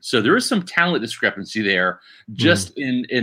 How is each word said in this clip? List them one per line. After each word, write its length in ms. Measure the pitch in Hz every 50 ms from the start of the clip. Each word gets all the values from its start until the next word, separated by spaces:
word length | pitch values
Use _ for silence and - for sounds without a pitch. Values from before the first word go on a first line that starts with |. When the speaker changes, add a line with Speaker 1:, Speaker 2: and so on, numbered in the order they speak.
Speaker 1:
So 220 | - - - 113 104
there 140 | 131 190
is 100 | 254 240
some 160 | - 254 202 175
talent 400 | - - 175 170 180 170 123 113
discrepancy 580 | 113 - - - 101 - 98 98 - - 110
there 400 | 104 98 98 90 90 92 90 - _ - - - _ - 107
just 420 | - 123 160 175 98 95 - -
Speaker 2:
Mm-hmm. 60 | 143 139
Speaker 1:
in, 220 | 131 127 123 123 - - 123